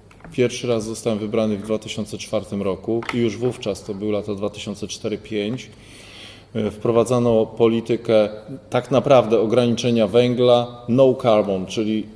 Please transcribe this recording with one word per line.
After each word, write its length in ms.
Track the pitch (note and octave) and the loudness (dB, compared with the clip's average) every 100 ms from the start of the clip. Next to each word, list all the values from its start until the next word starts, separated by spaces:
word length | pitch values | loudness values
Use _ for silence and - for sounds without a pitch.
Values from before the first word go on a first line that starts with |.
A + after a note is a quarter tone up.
| - - - | -20 -20 -8
pierwszy 340 | - B2 B2 B2 | -2 -2 -2 -2
raz 180 | A#2 | -2
zostałem 340 | G#2+ A2 A#2 G#2 | -4 -6 -4 -4
wybrany 380 | G#2+ A2+ A2 G2+ | -2 -2 0 -2
w 60 | |
dwa 160 | G#2 G#2+ | -4 -6
tysiące 400 | G#2+ - G#2 G#2+ | -4 -8 -8 -10
czwartym 440 | - G#2+ G2 G2+ | -6 -6 -4 -4
roku 380 | G2 F2+ - A#2 A#2 | -4 -4 -4 -4 -2
i 40 | B2 | -2
już 180 | A#2 G2+ | -2 -2
wówczas, 460 | B2 - G#2+ F#2+ | -4 -4 -6 -6
to 120 | - | -8
były 180 | G2 G#2 | -6 -4
lata 220 | G#2 G2+ | -4 -4
dwa 160 | G2 G#2 | -6 -6
tysiące 380 | G2+ G#2 G2 G2+ | -6 -10 -10 -10
cztery 300 | - G#2+ G#2 | -8 -6 -8
pięć, 520 | - G#2+ G#2 B2+ - - - - - - - - - A#2 | -6 -4 -4 -6 -10 -20 -20 -20 -20 -20 -20 -20 -10 -4
y, 140 | G#2+ | -4
wprowadzano 760 | G2+ A#2+ A#2 A2+ B2 A#2+ A2+ A2 | -2 0 2 2 2 4 2 0
politykę 840 | - A#2 A#2 A2+ A2+ - A2 G#2 - - C3+ - | 2 2 2 -2 -4 2 2 2 -2 -14 -16 -4
tak 200 | B2 - | -4 2
naprawdę 500 | C3 C3+ B2+ A2 A#2 | 2 6 6 6 2
ograniczenia 680 | A2 A#2 A#2+ A2+ B2 A#2 G#2 | 2 2 2 0 0 2 4
węgla, 800 | A#2 B2 A#2+ B2 A#2+ A#2 - - | 4 4 4 4 4 2 -6 0
no 260 | B2 C3 A#2 | 4 4 4
carbon, 440 | B2 G#2+ G2+ F#2+ F2+ | 4 4 2 -2 -4
czyli 400 | A#2+ G#2+ G#2+ G#2+ | -4 -2 -2 -4